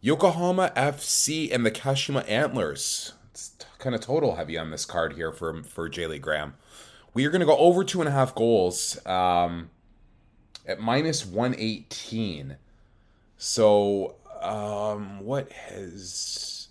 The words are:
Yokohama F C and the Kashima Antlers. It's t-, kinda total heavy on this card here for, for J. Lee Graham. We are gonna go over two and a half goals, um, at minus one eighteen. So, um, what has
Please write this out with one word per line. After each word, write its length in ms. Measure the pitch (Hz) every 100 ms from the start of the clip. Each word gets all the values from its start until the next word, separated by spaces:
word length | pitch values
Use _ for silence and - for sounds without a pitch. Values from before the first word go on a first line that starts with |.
Yokohama 720 | 107 151 196 170 175 185 185 -
F 260 | 139 139
C 480 | - - - 156 156
and 160 | 123 117
the 40 |
Kashima 560 | 110 135 135 - 139 -
Antlers. 840 | 107 143 127 85 69 - - - - -
It's 160 | - -
t-, 180 | _ - -
kinda 180 | 131 117
total 380 | - 147 143 82
heavy 200 | 78 80
on 140 | 80
this 160 | 76 -
card 280 | 87 82
here 180 | 78 82
for, 300 | 78 82 80
for 240 | 76 - 82
J. 180 | 80 82
Lee 120 | 78
Graham. 360 | 71 76 76 67 _ - - - -
We 120 | 117
are 60 | 143
gonna 140 | 180
go 140 | 160 151
over 240 | 165 175
two 180 | 190 185
and 80 | 156
a 40 |
half 220 | 139 131
goals, 720 | - 113 113 90 90 - -
um, 680 | - 92 90 87 87 85 85 _ _ _ _ _ _ _ _ -
at 160 | - -
minus 460 | 110 127 160 139 104
one 280 | 90 123 127
eighteen. 1000 | 110 107 - - - 113 107 78 69 69 _ _ _ _ _ _ _ _
So, 800 | - - 107 104 101 101 95 - - -
um, 840 | 90 107 104 104 107 104 101 98
what 260 | 98 139 139
has 1160 | - - 98 95 90 90 - - - - - -